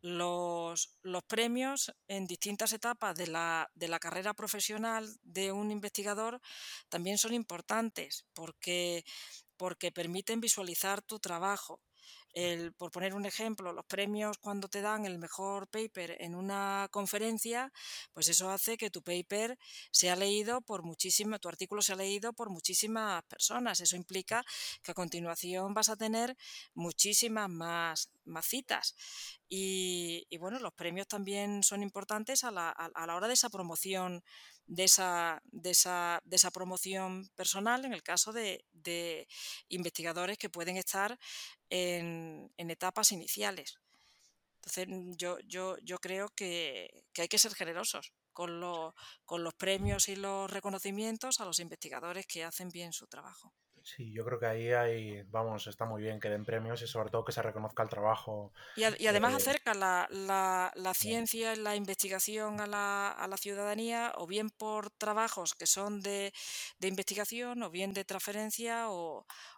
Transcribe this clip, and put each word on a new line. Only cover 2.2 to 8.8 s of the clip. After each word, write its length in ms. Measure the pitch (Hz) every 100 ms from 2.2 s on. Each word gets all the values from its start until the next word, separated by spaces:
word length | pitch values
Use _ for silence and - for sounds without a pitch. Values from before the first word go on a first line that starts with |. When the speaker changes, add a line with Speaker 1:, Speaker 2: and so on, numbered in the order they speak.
| 185
Speaker 1:
distintas 460 | 175 202 202 220
etapas 420 | 220 233 240 208 165
de 120 | 175
la, 440 | 165 170 165 156 -
de 120 | 170
la 120 | 165
carrera 340 | 170 170 190
profesional 840 | - 160 208 202 214 226 220 214 220
de 280 | - 175 190
un 200 | 196 214
investigador 720 | 208 202 - 202 202 226 247 - - - - -
también 280 | 175 175 202
son 160 | 226
importantes 920 | 240 226 175 - 220 226 - 143 - -
porque, 720 | - 160 - - 175